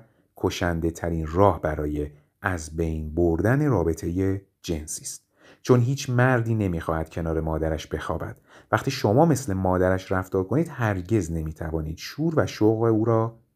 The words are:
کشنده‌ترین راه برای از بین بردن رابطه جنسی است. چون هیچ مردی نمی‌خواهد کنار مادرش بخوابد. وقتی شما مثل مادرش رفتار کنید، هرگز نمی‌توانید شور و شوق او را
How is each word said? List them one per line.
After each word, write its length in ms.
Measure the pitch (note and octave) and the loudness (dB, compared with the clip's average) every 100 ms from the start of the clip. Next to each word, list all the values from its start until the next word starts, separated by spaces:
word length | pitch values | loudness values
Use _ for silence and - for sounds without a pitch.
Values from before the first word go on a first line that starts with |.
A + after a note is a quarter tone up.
| - _ _ - | -6 _ _ -2
کشنده‌ترین 880 | F#2+ - F2 E2+ E2 E2 E2+ E2 D#2+ | -2 0 -2 0 -2 -2 -4 -4 0
راه 340 | E2 G2+ D#2 | 6 6 6
برای 500 | D#2 D#2 D2+ D2+ D2 - _ _ | 0 -2 -2 -4 -6 -10 _ _
از 360 | G2+ F2+ D#2 D#2+ | -4 -4 -6 -4
بین 380 | E2 D#2 D#2 D#2 | -2 -2 -4 0
بردن 500 | F2 E2 G2 C3+ D3+ | 2 2 2 2 2
رابطه 760 | G#2+ E2 D#2+ F2 F2 F#2+ G2 - _ | 2 0 -2 -4 -2 0 -2 -8 _
جنسی 400 | - D#2+ D#2 - | -6 -6 -6 -10
است. 220 | - - _ _ - - | -12 -14 _ _ -20 -6
چون 180 | - B2 | 2 4
هیچ 300 | A#2+ C#3 - | 4 0 -2
مردی 460 | A#2+ B2+ B2+ A2+ A2+ | 2 4 2 2 0
نمی‌خواهد 540 | G2 E2 - D#2+ D#2+ | 0 -2 -2 -2 -4
کنار 320 | - E2 D#2+ | -4 -2 -2
مادرش 460 | D#2 D#2 D#2+ D#2 - | -2 -2 -2 -4 -6
بخوابد. 500 | D#2 - E2+ - - _ - - | -8 -6 -6 -6 -12 _ -20 -2
وقتی 200 | A2 - | -2 0
شما 340 | C3+ A2 A2 E3+ | 0 2 4 4
مثل 280 | C3 A2+ | 2 0
مادرش 580 | F#2+ F#2 F#2 F#2 F#2 - | -2 2 2 2 2 0
رفتار 320 | F#2+ F#2 F#2+ | -4 -2 -2
کنید، 240 | F#2 B2+ E3 | 0 -2 -2
هرگز 600 | C3 A2+ G2 F2 A2+ E2 | -2 -2 -2 0 0 0
نمی‌توانید 680 | E2 D#2 D#2+ E2 D#2+ D#2 D#2+ | -4 -6 -6 -6 -4 -6 -8
شور 360 | - - D#3+ D3+ | -10 -6 -2 0
و 100 | G2+ | 0
شوق 340 | - G#2+ A2 | 2 2 4
او 240 | A2+ A2 A2+ | 2 2 2
را 300 | A2+ A2+ A#2 _ | 2 0 -4 _